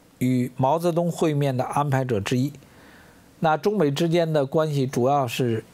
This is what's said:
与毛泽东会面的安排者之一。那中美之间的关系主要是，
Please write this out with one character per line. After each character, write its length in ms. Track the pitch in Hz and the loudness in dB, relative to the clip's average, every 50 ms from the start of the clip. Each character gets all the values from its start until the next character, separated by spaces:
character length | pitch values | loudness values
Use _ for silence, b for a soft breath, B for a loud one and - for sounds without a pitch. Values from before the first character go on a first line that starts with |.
| - _ _ _ | -20 _ _ _
与 340 | 123 127 127 123 123 123 - | -2 0 0 0 -2 -2 -2
毛 220 | - 131 135 156 170 | 0 0 2 2 2
泽 140 | 170 180 | 0 0
东 180 | 151 170 175 170 | 0 0 -2 -2
会 240 | 160 - 185 160 147 | -2 0 0 0 0
面 220 | 143 143 139 127 | 0 0 0 0
的 80 | 123 127 | -2 -4
安 260 | - - 147 147 147 | -2 -2 -2 0 0
排 140 | 135 131 131 | 0 0 0
者 160 | 123 113 98 | 0 -2 -2
之 180 | 101 - 131 123 | 0 0 0 0
一。 140 | 135 147 - - B B B B B B B B B B B B B B B - | 0 -2 -6 -12 B B B B B B B B B B B B B B B -2
那 160 | 170 156 156 | 0 0 0
中 200 | 156 - 202 214 | 2 0 -2 0
美 140 | 202 156 143 | 2 0 0
之 180 | 139 143 170 165 | 2 0 0 0
间 240 | 165 175 165 160 | 2 0 0 2
的 140 | 156 151 135 | 0 0 0
关 260 | 135 - 160 156 156 | 2 0 0 0 0
系 140 | 143 143 131 | 0 -2 -2
主 220 | 131 - 131 120 131 | 0 0 0 2 2
要 180 | 143 143 135 | 2 2 0
是， 380 | 120 - - 131 120 113 110 - - | -2 -2 -2 -2 -2 -2 -4 -6 -10